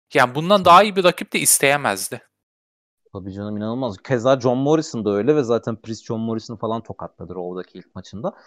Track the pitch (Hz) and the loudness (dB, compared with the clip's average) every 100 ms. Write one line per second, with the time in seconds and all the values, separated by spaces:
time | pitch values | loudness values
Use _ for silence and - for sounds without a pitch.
0 | _ 147 123 127 170 202 180 175 214 190 | _ 2 2 2 2 4 8 8 6 2
1 | 180 165 - 190 - - 139 143 131 98 | 2 0 -2 -2 2 2 2 2 0 -4
2 | - 123 _ _ _ _ _ _ _ _ | -6 -12 _ _ _ _ _ _ _ _
3 | _ 98 95 95 104 107 107 120 127 95 | _ -14 -12 -10 -8 -6 -6 -4 -6 -6
4 | - 127 120 135 123 123 139 160 156 117 | -4 0 2 2 2 0 2 0 0 -4
5 | 104 101 113 151 117 113 123 110 - 110 | -2 0 2 2 2 -2 -2 -8 -8 -12
6 | - 113 113 113 - 110 113 113 - - | -8 -6 -4 -6 -8 -8 -6 -6 -8 -14
7 | 85 - 85 87 90 92 90 92 - 92 | -14 -14 -14 -10 -10 -10 -12 -18 -20 -18
8 | - 95 160 - | -16 -10 -10 -10